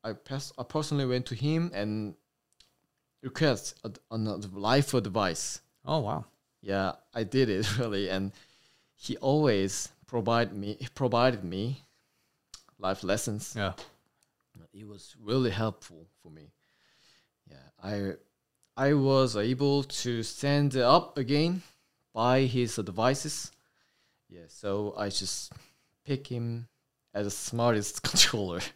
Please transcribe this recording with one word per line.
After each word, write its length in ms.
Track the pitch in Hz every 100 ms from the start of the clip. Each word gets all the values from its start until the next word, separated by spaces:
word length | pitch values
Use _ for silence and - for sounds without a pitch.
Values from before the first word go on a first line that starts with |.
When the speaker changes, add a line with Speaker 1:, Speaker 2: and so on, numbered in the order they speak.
Speaker 1:
I 100 | 110
pers-, 400 | 107 - 139 - -
I 60 |
personally 420 | 120 156 147 147 131
went 200 | 123 123
to 80 | 113
him 360 | 143 160 170
and 400 | 98 104 107 104 - _ _ _ _ _ _ _ _ _ _
request 540 | 131 - 156 107 - -
a, 80 | 113 - _
another 360 | 113 107 98 98
life 400 | 98 104 135 139
advice. 680 | 127 107 98 98 80 - - _ _ -
Speaker 2:
Oh, 140 | 156
wow. 260 | 104 - 117 _ _ _
Speaker 1:
Yeah, 320 | 101 98 95 - _
I 100 | 117
did 260 | 104 131 127
it 280 | 95 104 104
<laughs> 20 |
really, 300 | 117 101 95
and 220 | 95 98 - - _ _ _ _ _
he 220 | - 117
always 720 | 135 147 151 101 95 - - _ -
provide 460 | 120 107 117 117
me, 240 | 101 101 104 127 -
provided 480 | 131 117 127 113
me 400 | 92 92 113 139 _ _ _ _ _ _ _ - _ _
life 240 | 95 95
lessons. 500 | 92 104 - 107 - -
Speaker 2:
Yeah. 160 | 98 87 - _ _ _ _ _ _ - 82
Speaker 1:
It 140 | 101 104
was 280 | 101 - 139
really 300 | 104 131 123
helpful 560 | 95 110 95 - 82 82 _
for 80 | 85
me. 200 | 78 73 _ _ _ _ _ _ _ _ _ _
Yeah, 80 | 69 69 _
I, 300 | 92 104 98 80 _ _ _ _ _ -
I 160 | 139
was 420 | 147 135 135 131 110
able 480 | 110 127 143 143
to 400 | 135 - 123 117
stand 520 | 113 - 143 143 143 131
up 400 | 120 165 - -
again 440 | 123 147 165 180 - _ _ _ _
by 280 | 110 120 131
his 360 | 135 123 120 113
advices. 720 | 95 92 117 143 151 - - _ _ _ _ _ _ _ _
Yeah, 140 | 87 80
so 480 | - 104 101 104 -
I 120 | 101
just 420 | 92 95 - - - - _ _ _ -
pick 200 | 135 139
him 400 | 123 117 117 120 _ _ _ _
as 120 | 101 101
the 60 |
smartest 720 | - - 117 120 107 101 -
<laughs> 60 | -
controller 520 | - - 113 95 87 -